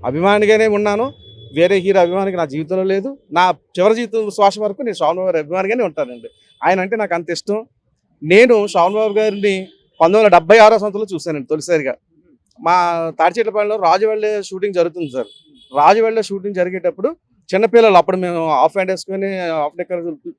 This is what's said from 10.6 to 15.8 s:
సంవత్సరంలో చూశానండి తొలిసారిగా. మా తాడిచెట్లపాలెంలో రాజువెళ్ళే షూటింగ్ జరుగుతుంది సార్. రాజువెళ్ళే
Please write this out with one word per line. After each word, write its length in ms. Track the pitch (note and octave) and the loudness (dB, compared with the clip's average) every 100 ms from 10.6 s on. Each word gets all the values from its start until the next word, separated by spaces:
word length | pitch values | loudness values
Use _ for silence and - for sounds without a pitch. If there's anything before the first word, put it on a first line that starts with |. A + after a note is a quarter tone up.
| G#3+ A3+ | 8 6
సంవత్సరంలో 360 | G#3 G3+ G#3+ | 0 -6 -8
చూశానండి 320 | F3 E3 D3+ A#2+ | -8 -6 -8 -6
తొలిసారిగా. 480 | D#3 D3 E3 C3 - _ _ _ _ _ _ | -6 -2 -2 -2 -8 _ _ _ _ _ _
మా 160 | E3 F3+ F3 E3+ E3 - | 0 2 0 -2 -6 0
తాడిచెట్లపాలెంలో 580 | E3 G#3+ A3 G#3 G#3 G#3+ | 0 0 -4 -2 -4 -2
రాజువెళ్ళే 680 | F3 F#3 G#3+ A3 G#3+ G#3 | 0 2 0 -2 -4 -4
షూటింగ్ 320 | F#3+ F#3+ G3+ | -8 -8 -4
జరుగుతుంది 360 | F3+ E3+ E3+ D3+ | -2 -2 -4 -8
సార్. 160 | B2+ A2+ _ _ C3 _ | -8 -10 _ _ _ _
రాజువెళ్ళే 460 | C3 | 2